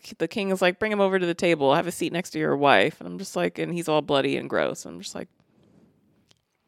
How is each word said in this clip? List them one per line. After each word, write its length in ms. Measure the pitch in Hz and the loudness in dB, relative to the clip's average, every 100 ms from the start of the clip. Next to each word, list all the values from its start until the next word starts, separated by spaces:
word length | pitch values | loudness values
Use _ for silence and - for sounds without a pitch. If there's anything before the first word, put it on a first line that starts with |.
k-, 120 | - - | -18 -6
the 100 | 165 | -4
king 220 | - 196 | -2 -2
is 120 | 190 | 2
like, 160 | 180 185 | 2 2
"Bring 140 | 220 | -2
him 80 | 208 | 2
over 180 | 196 190 | 2 2
to 80 | 175 | 0
the 80 | |
table. 400 | 170 180 165 139 | 0 2 4 4
Have 140 | 147 170 | 4 2
a 20 | |
seat 200 | - 170 | -4 -4
next 180 | 170 - | -4 -6
to 80 | 156 | -4
your 180 | 156 143 | -2 2
wife." 440 | 143 110 110 - | 6 6 4 -2
And 80 | 175 | -14
I'm 100 | 180 | -12
just 160 | 190 | -8
like, 240 | 180 175 - | -4 -4 -4
and 140 | 160 | -6
he's 140 | 170 165 | -4 0
all 140 | 151 | 0
bloody 340 | 147 143 139 139 | 2 0 0 -2
and 120 | 135 | -2
gross. 360 | 98 71 - - | -2 -2 -4 -12
I'm 140 | 85 | -14
just 140 | 98 - | -14 -12
like, 100 | - _ _ _ _ _ _ _ _ _ _ _ _ _ | -14 _ _ _ _ _ _ _ _ _ _ _ _ _